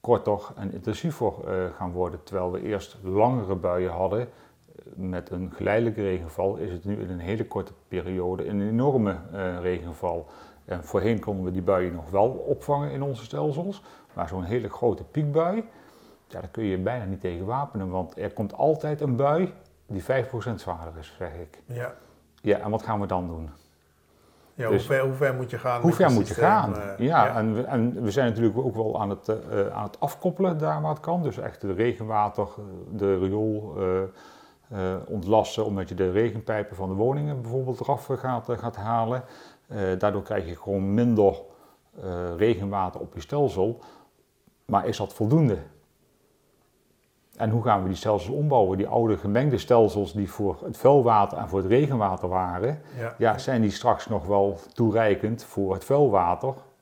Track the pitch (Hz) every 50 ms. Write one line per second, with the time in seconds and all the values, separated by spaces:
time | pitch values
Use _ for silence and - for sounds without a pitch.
0 | _ - 120 104 - - 104 98 - - - - 104 98 98 107 101 110 104 -
1 | - 170 143 - 120 101 - - - - 95 92 92 90 85 - 95 90 87 90
2 | 90 87 82 85 - - - 95 90 90 90 92 - 101 104 98 95 - - -
3 | 101 92 92 101 110 123 131 123 104 92 98 92 82 92 87 90 92 92 85 87
4 | 92 95 101 110 123 120 - - - _ _ _ _ _ - - - - - -
5 | 95 92 90 87 85 - 92 90 92 90 - - 95 95 104 113 120 113 104 107
6 | 104 98 92 90 85 80 - - 90 98 101 - 82 98 90 87 85 98 104 107
7 | 104 90 92 87 85 87 104 113 117 - - 101 92 - - _ _ _ 95 90
8 | 82 90 92 92 90 90 92 92 - - 104 101 101 104 113 117 127 143 135 131
9 | 110 101 92 82 82 - 80 101 95 90 87 87 87 90 90 85 80 85 85 -
10 | - 90 85 85 78 - - - - - - - _ - 92 90 87 - - 101
11 | 90 110 117 101 92 - 101 95 92 90 90 95 90 90 98 92 92 90 85 85
12 | 76 76 90 98 104 123 131 - - - 147 - - - 143 143 147 143 139 135
13 | 139 143 131 113 - - - 143 147 151 139 151 175 196 196 - - - - -
14 | - _ - 95 90 80 92 92 90 87 110 123 113 104 - - - 120 95 -
15 | - - - 151 156 147 143 160 165 175 196 226 220 - - - - - - -
16 | - - - _ _ _ - 90 - 85 - - 113 101 95 92 92 101 120 127
17 | 107 92 98 - - 92 87 85 92 98 120 135 143 143 - 110 95 92 90 92
18 | 90 - - - - 101 - - 107 98 - - 127 151 156 151 - 151 151 147
19 | 151 139 123 117 139 143 147 165 190 180 - - - _ _ _ _ _ 104 95
20 | 90 - 131 135 120 - - 117 101 120 113 90 - - 87 82 82 82 80 80
21 | 78 - - - 90 85 73 85 85 76 - - - - 120 120 123 123 - -
22 | - - _ _ _ _ _ _ _ 101 101 - - 107 107 107 - - 110 104
23 | 101 95 95 90 87 87 82 80 80 78 76 - _ _ _ _ _ _ _ _
24 | _ _ _ _ _ _ _ _ _ _ _ - 123 110 101 101 117 - 139 135
25 | 131 135 131 131 147 135 127 123 127 117 - 113 - 127 123 120 117 175 165 170
26 | 190 156 127 120 117 107 107 - 117 170 208 214 160 104 104 107 104 101 98 98
27 | 117 131 131 127 113 - - 117 107 110 107 107 127 - 139 123 113 123 120 92
28 | 120 104 95 135 131 120 107 104 117 110 98 117 135 131 107 110 113 110 - -
29 | 107 101 98 98 - - 110 107 - - 110 104 98 101 98 101 104 104 - -
30 | - 143 - - - 190 175 180 190 185 175 151 151 156 156 151 151 156 151 151
31 | - - 170 180 165 139 98 - - 107 - - - 101 92 90 113 123 117 -
32 | 113 107 110 107 104 104 - - 104 98 - - 104 98 92 90 90 - 95 104
33 | 98 98 98 92 92 95 98 107 107 110 107 107 107 104 - 98 95 92 92 95
34 | 95 95 - - - - - - - - _ _ _ _ 123 98 92 92 92 95
35 | - - - 104 85 92 107 110 104 - - - 110 110 101 98 92 - 95 90
36 | 95 92 90 101 113 117 101 113 107 - 110 107 101 - - 90 95 92 95 98
37 | 110 123 139 147 147 147 147 131 117 117 120 131 131 127 123 113 123 - - 131
38 | - - 135 120 - 131 127 120 117 - 120 107 - 117 110 - 101 110 117 117
39 | 113 113 123 127 127 - - - - - - _ _ _ - 104 98 95 92 92
40 | 101 104 98 101 95 - 107 101 87 82 87 - - 104 98 98 95 98 101 113
41 | 120 120 117 107 104 98 98 98 - - - - - - _ _ _ _ _ -
42 | - 95 90 87 90 87 85 85 104 117 113 90 101 98 101 98 92 90 - -
43 | - - - - - - - 147 147 123 - 95 92 107 120 - - - - -
44 | - _ _ _ _ _ _ _ _ _ _ _ _ - - 101 180 123 107 -
45 | 107 - - - 113 107 135 165 160 127 101 87 73 - - _ _ _ _ _
46 | _ _ _ _ _ _ _ _ _ _ _ _ _ _ _ _ _ _ _ _
47 | _ _ _ _ _ _ _ - 113 110 107 117 110 120 107 98 92 92 95 -
48 | - 110 107 101 - 104 131 147 147 151 139 123 104 92 95 95 98 - - 117
49 | 117 113 104 95 - 101 101 117 135 151 127 98 - - 123 117 113 101 87 104
50 | 101 85 82 104 101 92 - - 104 98 82 - - 170 - - - 131 143 143
51 | 123 117 113 107 101 101 - - - - - 98 95 95 107 131 151 139 120 113
52 | 104 98 92 92 - 90 90 92 92 90 87 90 98 127 151 151 - - - 123
53 | 117 117 120 - 117 113 104 - - - 131 117 110 104 95 - - 123 110 -
54 | - - 113 98 78 90 101 101 98 101 98 98 - - - - 120 110 101 113
55 | 113 107 101 92 - 107 117 110 - - - - 98 95 95 95 - - 135 143
56 | 147 131 101 98 87 85 87 - - 127 - - - - _ _